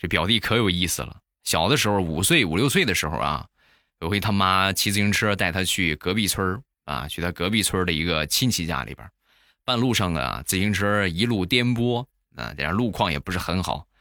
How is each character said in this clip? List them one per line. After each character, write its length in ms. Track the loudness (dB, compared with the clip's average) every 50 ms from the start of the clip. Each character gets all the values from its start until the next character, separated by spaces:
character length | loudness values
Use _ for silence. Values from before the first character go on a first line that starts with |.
这 60 | -4
表 180 | 0 0 2 2
弟 140 | 2 0 0
可 160 | 2 2 2
有 140 | 2 4 2
意 180 | 2 2 0
思 140 | -2 -2 -4
了。 160 | -6 -8 -12 -18 _ _ _ _ -4
小 240 | -2 0 2 2
的 80 | 2 2
时 140 | 2 2 2
候， 100 | 2 2
五 240 | 0 0 0 0 2
岁、 220 | 2 4 4 2
五 100 | 2 2
六 140 | 2 2 2
岁 160 | 2 2 2
的 100 | 2 0
时 100 | 0 -2
候 100 | -2 -2
啊， 280 | -2 -2 -2 -2 -4 -6 -10 _ _ _ _ _ _ _ _ _ -8
有 100 | -4 -2
回 120 | -2 0
他 100 | 0 0
妈 400 | 2 2 4 4 4 4 4 2
骑 180 | 2 0 0 0
自 80 | 0
行 140 | 2 2 2
车 240 | 2 2 2 0 0
带 160 | 0 0 0
他 140 | 0 0 0
去 320 | 0 0 0 0 0 0
隔 160 | -2 -2 -2 0
壁 160 | 0 0 -2
村 160 | 0 -2 -2
儿 160 | -2 -2 -6 -8 _ _ _ -10
啊， 200 | -6 -6 -6 -6
去 160 | -8 -6 -4
他 80 | -4 -4
隔 180 | -4 -2 -2 0
壁 120 | 0 0
村 200 | 0 0 0 0
儿 40 | 0
的 60 | 0
一 140 | 0 0 0
个 200 | 0 0 -2 -2
亲 220 | -2 0 0 0 0
戚 160 | 0 -2 -2
家 200 | -4 -4 -4 -6
里 80 | -8 -10
边 120 | -14 -16
儿。 60 | -20 _ _ _ _ _ _ _ _ _ _ -4
半 120 | -2 0
路 160 | 2 2 2 2
上 200 | 2 0 0 0
啊， 280 | 0 -2 -2 -4 -6 -4
自 120 | -2 0
行 160 | 0 0 0 0
车 320 | 0 0 2 2 2 0
一 200 | 0 0 0 0
路 200 | 0 2 0 0
颠 300 | 2 2 2 2 2 2
簸， 300 | 2 0 0 0 -2 -4 -8 _ _ _ _ -12
啊， 160 | -10 -10 -8 -6
这 80 | -4 -2
样 100 | -2 0
路 160 | 0 0 0
况 220 | 0 0 0 2
也 80 | 0 -2
不 140 | -2 -4 -4
是 40 |
很 240 | -4 -2 -2 -2 -2
好， 240 | 0 -2 -4 -6 -8 _ _ _